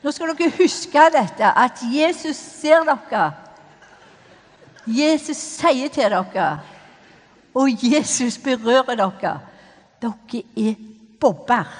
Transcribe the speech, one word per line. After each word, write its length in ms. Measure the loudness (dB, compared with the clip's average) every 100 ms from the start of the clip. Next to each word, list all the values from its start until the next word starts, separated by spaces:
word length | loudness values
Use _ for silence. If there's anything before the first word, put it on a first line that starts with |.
Nå 80 | -6
skal 220 | -4 -6 -2
dere 160 | -2 2
huske 480 | 2 2 -2 6 6
dette, 360 | 6 -2 0 2
at 320 | 4 2 0 -4
Jesus 480 | 0 0 -2 -6 -8
ser 480 | -12 -8 2 4 4
dere. 460 | -4 -4 -2 -2 -4 -20 -20 -20 -20 -20 -20 -20 -20 _ -20 _ _ -20 -20 -6
Jesus 520 | 0 0 0 -2 -10
sier 520 | -10 -2 0 0 -2
til 240 | -2 0
dere, 360 | 0 -2 -2 -2 -4 -12 -20 -20 _ _ -20 _ _ _ 0
og 300 | 0 2 2
Jesus 520 | 0 0 -4 -4 -4
berører 560 | -4 -4 2 2 2 -2
dere. 400 | -4 -2 -6 -6 -12 -20 -20 _ _ _
Dere 420 | -8 -8 -10 -12 -10 -4
er 180 | -2 -2 -12 -20 -20 _
bobber. 520 | 0 0 -2 -2 -2